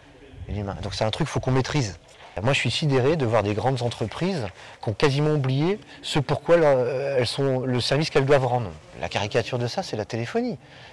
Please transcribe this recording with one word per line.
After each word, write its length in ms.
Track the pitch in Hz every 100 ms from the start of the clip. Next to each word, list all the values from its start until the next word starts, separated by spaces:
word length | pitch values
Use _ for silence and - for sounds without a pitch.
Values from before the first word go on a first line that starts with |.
| - - - - -
l'humain. 300 | 98 101 85
Donc 100 | 98
c'est 120 | - 110
un 40 |
truc 160 | - 147
qu'il 80 |
faut 60 | -
qu'on 100 | -
maîtrise. 480 | 131 123 151 110 87 - - - -
Moi, 120 | 110
je 60 | 139
suis 120 | 123
sidéré 460 | - 156 135 127 165
de 80 | 120
voir 180 | 113
des 100 | 101
grandes 280 | 107 117 131
entreprises 680 | 120 - 110 - 175 185 101 - - -
qui 80 | -
ont 40 |
quasiment 380 | 101 151 139 151
oublié 460 | 151 131 135 160 208 - -
ce 180 | - 156
pourquoi 360 | 139 147 - 170
leur, 220 | 151 135
euh, 400 | 123 135 139 135
elles 100 | 117
sont, 340 | - 139 131
le 200 | 127 123
service 280 | - 143 160
qu'elles 160 | 151 135
doivent 200 | 143 127
rendre. 240 | 123 101 78 - -
La 80 | 85
caricature 500 | 113 104 120 107 123
de 80 | 120
ça, 160 | -
c'est 140 | 185 110
la 80 | 101
téléphonie. 520 | 113 117 226 247 170 - - -